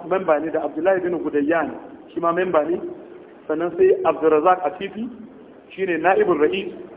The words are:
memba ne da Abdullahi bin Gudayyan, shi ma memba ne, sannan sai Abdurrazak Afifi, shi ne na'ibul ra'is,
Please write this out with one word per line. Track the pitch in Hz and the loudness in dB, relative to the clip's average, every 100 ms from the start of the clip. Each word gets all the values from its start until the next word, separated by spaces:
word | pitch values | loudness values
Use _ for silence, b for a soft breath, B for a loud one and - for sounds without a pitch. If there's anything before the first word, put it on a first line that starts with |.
| 165 | -4
memba | 190 180 151 | -2 2 0
ne | 160 | 0
da | 151 | -4
Abdullahi | 143 147 175 190 | -4 -2 0 0
bin | 170 165 | 0 -4
Gudayyan, | 151 147 143 165 135 - - - - | -2 -2 0 0 -2 -8 -16 -20 -14
shi | - | -4
ma | 170 | -2
memba | 170 185 165 | 0 0 0
ne, | 151 180 - - - - - - - | 0 -2 -6 -12 -18 -20 -20 -12 -6
sannan | 156 170 170 | -4 -2 4
sai | 190 196 175 | 4 4 0
Abdurrazak | 156 156 151 175 180 147 | 2 4 4 4 4 0
Afifi, | - 196 214 247 - - - - - - | -6 -10 -8 -10 -12 -18 -20 -20 -20 -16
shi | - 185 | -6 -2
ne | 160 | 2
na'ibul | 165 214 202 156 | 2 4 4 4
ra'is, | 151 196 196 - - | 2 0 -6 -10 -16